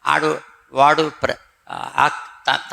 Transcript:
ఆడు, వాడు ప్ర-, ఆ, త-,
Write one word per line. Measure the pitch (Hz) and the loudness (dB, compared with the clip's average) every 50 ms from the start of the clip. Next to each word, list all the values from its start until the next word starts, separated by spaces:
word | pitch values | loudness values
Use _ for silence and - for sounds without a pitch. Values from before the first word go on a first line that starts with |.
| _ | _
ఆడు, | - 73 151 151 156 156 - - - - _ _ _ - | 0 0 0 0 -2 -4 -4 -8 -16 -20 _ _ _ 2
వాడు | 131 139 147 151 151 160 151 139 - - | 4 4 4 4 2 0 -4 -4 -6 -6
ప్ర-, | - 123 - _ _ _ _ _ - | -6 -6 -8 _ _ _ _ _ -14
ఆ, | - - - - - - 135 147 - - - - - - _ - | -12 -12 -12 -8 -2 0 0 0 0 -4 -14 -18 -20 -8 _ -2
త-, | 135 - - - | -2 -2 -2 -2